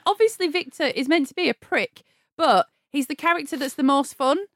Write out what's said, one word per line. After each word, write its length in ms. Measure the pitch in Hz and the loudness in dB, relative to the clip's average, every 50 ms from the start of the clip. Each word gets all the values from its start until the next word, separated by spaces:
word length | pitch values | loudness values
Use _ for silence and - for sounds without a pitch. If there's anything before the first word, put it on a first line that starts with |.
| - | 0
obviously 400 | 349 403 - 440 453 - - 370 330 | -2 2 2 2 2 2 0 -4 -2
Victor 360 | 294 359 - 262 - - 320 | -2 -4 -6 -8 -6 -4 -2
is 240 | 254 - 233 269 262 | -2 -2 -2 0 2
meant 200 | 320 339 277 - | 2 2 0 0
to 60 | - | -4
be 140 | 359 359 269 | -2 -2 -2
a 60 | 226 | -2
prick, 480 | - - - - 233 190 - - - - _ _ _ _ _ _ | -4 -6 -4 -2 -2 -2 -2 -6 -12 -20 _ _ _ _ _ _
but 320 | - 330 285 220 180 - - _ _ _ _ | 0 2 4 4 4 4 0 _ _ _ _
he's 180 | - 285 254 - | -4 -4 -4 -4
the 80 | 294 | -6
character 400 | - 302 339 339 349 285 - 339 | -4 -2 -2 0 -2 -2 -6 -6
that's 180 | 254 277 269 - | -6 -6 -6 -4
the 80 | - 269 | 0 0
most 320 | 269 277 277 269 - - | 2 2 2 0 -2 -4
fun 240 | - 269 262 285 370 403 - _ | -4 0 0 0 0 -2 -8 _